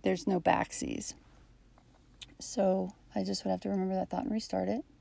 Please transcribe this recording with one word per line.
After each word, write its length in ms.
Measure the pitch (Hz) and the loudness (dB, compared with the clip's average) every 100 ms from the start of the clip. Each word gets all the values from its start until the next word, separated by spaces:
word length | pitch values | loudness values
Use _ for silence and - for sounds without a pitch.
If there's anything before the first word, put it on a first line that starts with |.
there's 260 | 196 185 - | 0 0 0
no 100 | 185 | 2
backsies. 760 | - - - - - - - - - - - - - - - - - - - - | 4 2 0 -4 -4 -6 -8 -12 -20 -20 -20 -20 -20 -20 -20 -20 -20 -20 -20 -14
So 540 | - - 196 190 185 - - 208 | -6 2 4 4 0 -8 -8 -4
I 80 | |
just 200 | 190 196 | -2 -2
would 60 | 196 | 0
have 100 | 185 | -2
to 60 | 196 | 0
remember 280 | 196 190 190 | 0 0 0
that 140 | 185 | -2
thought 120 | 180 | -2
and 100 | - | -2
restart 360 | 214 - 190 185 | -4 -2 -2 0
it. 160 | 220 - - | -2 -4 -18